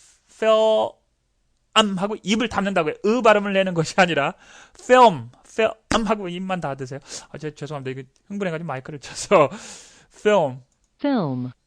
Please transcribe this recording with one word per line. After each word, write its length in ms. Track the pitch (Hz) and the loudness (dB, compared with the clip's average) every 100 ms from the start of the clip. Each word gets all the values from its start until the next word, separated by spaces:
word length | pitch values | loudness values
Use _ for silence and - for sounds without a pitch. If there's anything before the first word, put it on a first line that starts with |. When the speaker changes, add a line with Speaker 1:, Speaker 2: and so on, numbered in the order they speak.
| _ _ _ | _ _ _
Speaker 1:
film 1700 | - 220 220 220 220 220 - _ _ _ _ _ _ _ 214 214 190 | -2 2 4 4 2 0 -8 _ _ _ _ _ _ _ 0 0 -2
하고 180 | 202 214 | -6 -6
입을 260 | 175 220 240 | -2 -2 0
닫는다고요. 460 | 202 196 185 151 - | -2 -2 -2 -2 -2
으 180 | 208 247 | 0 4
발음을 300 | 220 208 202 | 4 4 2
내는 220 | 190 190 | -2 0
것이 200 | 170 156 - | -2 -4 0
아니라 360 | 175 143 147 - - - - - | 2 2 -2 -6 -20 -20 -20 -12
film, 520 | - 254 233 147 117 _ _ | 4 8 8 4 -10 _ _
film 600 | - 220 - - 214 214 | -2 -2 -2 -4 -2 -2
하고 220 | 214 180 | -4 -6
입만 320 | 175 190 185 | -8 -6 -6
닫으세요. 400 | 156 135 131 143 - - - | -6 -8 -10 -14 -14 -18 -16
아, 80 | - | -14
저, 120 | 156 | -12
죄송합니다. 500 | - 143 147 131 131 | -12 -12 -10 -10 -12
이거 80 | 127 _ - | -14 _ -14
흥분해가지고 380 | 202 190 160 170 | -8 -6 -6 -8
마이크를 340 | 131 131 151 | -10 -12 -16
쳐서. 500 | - - - 190 139 208 - - | -16 -12 2 4 4 0 -18 -20
<laughs> 260 | - _ _ | -20 _ _
film. 520 | - 214 202 143 127 _ _ _ - | -4 0 2 0 -6 _ _ _ -6
Speaker 2:
Film, 520 | 285 254 151 127 123 - | -4 -2 -2 -4 -8 -12